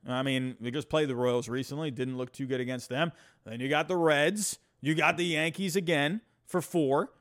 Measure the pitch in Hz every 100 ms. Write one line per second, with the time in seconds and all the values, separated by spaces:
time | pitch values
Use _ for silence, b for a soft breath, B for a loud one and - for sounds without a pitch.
0 | - 127 135 131 127 123 117 127 - 156
1 | 151 123 123 123 117 123 131 143 156 120
2 | 127 127 123 - 135 131 123 127 - 123
3 | 165 b b b - 117 131 147 156 180
4 | 165 147 151 208 208 - _ _ 135 160
5 | 156 170 175 156 160 160 196 170 170 156
6 | 143 208 _ _ _ 185 170 175 143 139
7 | 208 _